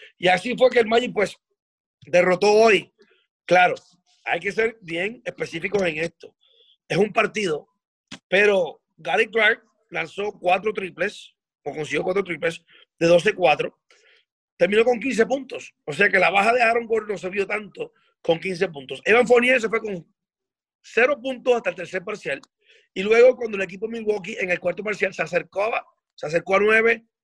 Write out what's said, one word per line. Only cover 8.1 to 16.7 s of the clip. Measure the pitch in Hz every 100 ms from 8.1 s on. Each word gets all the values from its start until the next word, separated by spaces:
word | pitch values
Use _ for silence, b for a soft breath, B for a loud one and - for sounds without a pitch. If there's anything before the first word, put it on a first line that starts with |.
| - _
pero | 190 214 190 156 - _ _
Gary | 160 190 226
Clark | 220 214 240 _ _ _
lanzó | 170 165 - 208
cuatro | 180 170 190 208
triples, | 208 185 156 196 - - _ _ _
o | 147
consiguió | 147 147 143
cuatro | 175 196
triples, | 185 156 165 165 b b b _
de | 165
doce | 175 202
cuatro. | 202 170 147 - - _ b b b b _ _ _
Terminó | 180 208
con | 233 240
quince | 269 214
puntos. | 220 269 262 - - _ -
O |
sea | 147 202
que | 190
la | 170
baja | 196 208
de | 247
Aaron | 226